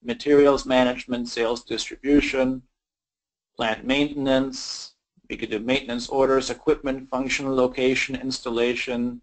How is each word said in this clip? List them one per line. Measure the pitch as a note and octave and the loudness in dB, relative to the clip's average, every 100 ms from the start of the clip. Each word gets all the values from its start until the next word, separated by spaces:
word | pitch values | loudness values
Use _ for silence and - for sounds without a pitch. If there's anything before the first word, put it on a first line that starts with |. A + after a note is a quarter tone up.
materials | A#2+ A#2+ C#3+ C#3+ C#3+ C3 | -8 -4 4 6 6 4
management, | C3 B2+ B2 B2+ - B2 A#2+ | 2 2 4 0 -4 -6 -4
sales | - A2+ A#2+ | -2 0 -2
distribution, | - A2+ - - C3 D3 C#3+ C3+ C3 C3 - _ _ _ _ _ _ _ _ | -4 -6 -6 -6 2 4 4 2 0 -2 -10 _ _ _ _ _ _ _ _
plant | - A#2 A2 | -4 -2 -2
maintenance. | A#2 C#3 D3 D3 C3+ C3 C3+ C3 - - - _ _ _ - | 0 0 0 0 2 2 0 -6 -10 -12 -16 _ _ _ -14
We | G#2 | -10
could | A2+ | -6
do | G#2+ | -4
maintenance | A#2 C3+ A#2 A#2+ A#2+ | 0 -2 -2 -8 -2
orders, | C3+ C3 C3+ B2+ | 2 4 2 0
equipment, | B2 - D3+ C#3 C3+ C3 | -2 0 0 -2 -6 -6
function, | B2+ C3 - C#3 | -6 -4 -4 -2
location, | C3 B2+ B2+ B2+ C3 - B2+ | 2 0 2 2 2 -2 -6
installation, | C3 B2+ A#2+ A#2 A#2+ A#2 - B2 B2 A#2+ | -6 -6 -4 0 0 0 -4 -2 -4 -6